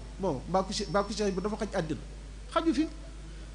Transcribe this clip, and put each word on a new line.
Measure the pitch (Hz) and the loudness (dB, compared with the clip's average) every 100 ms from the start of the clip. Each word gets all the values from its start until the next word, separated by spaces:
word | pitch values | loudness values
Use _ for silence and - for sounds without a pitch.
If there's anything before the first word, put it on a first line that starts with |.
| - - | -8 -2
Bon, | 185 127 - | 0 0 2
bàkku | 185 190 | 2 2
Che-, | 214 190 | 0 2
bàkku | 196 202 | 2 2
Cheikh | 208 208 | 2 2
Ibra | 185 208 | 2 0
dafa | 214 202 | 0 0
xaj | 196 | 0
àddina. | 151 131 - - - - - | 0 -2 -4 -10 -10 -10 -2
Xaju | 330 330 | 2 4
fi. | 269 320 - - - - - - | 4 2 -2 -12 -12 -12 -10 -10